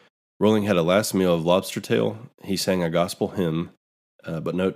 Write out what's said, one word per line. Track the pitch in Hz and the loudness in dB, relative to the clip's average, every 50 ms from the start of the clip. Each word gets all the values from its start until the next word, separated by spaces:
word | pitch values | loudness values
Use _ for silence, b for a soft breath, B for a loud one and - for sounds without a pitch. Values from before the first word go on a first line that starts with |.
| b b b _ _ _ _ - | b b b _ _ _ _ 0
Rowling | 98 104 110 107 104 | 2 4 4 4 2
had | 107 98 | 2 2
a | 87 | 2
last | 80 85 92 104 107 - - | 4 4 2 2 2 0 0
meal | 95 92 90 85 | 2 2 2 2
of | 85 80 | 2 2
lobster | 85 87 95 - - - 107 | 2 2 2 2 -2 -8 -10
tail. | 101 - 117 117 110 110 110 110 123 - _ _ | -4 -2 0 0 0 -2 -4 -8 -14 -20 _ _
He | - 104 98 | -8 -6 -4
sang | 90 - 101 92 90 | -2 0 0 0 0
a | 87 82 | 0 0
gospel | 82 85 87 87 - - 107 92 | 0 0 0 -2 -2 -4 -6 -4
hymn, | - 101 90 82 80 80 85 - - _ _ _ _ _ _ _ _ _ - | -2 -2 -2 -2 -2 -4 -6 -8 -12 _ _ _ _ _ _ _ _ _ -12
uh, | - 82 80 | -10 -8 -6
but | 82 85 82 | -6 -4 -2
no, | 90 92 95 - | -2 -2 -2 -2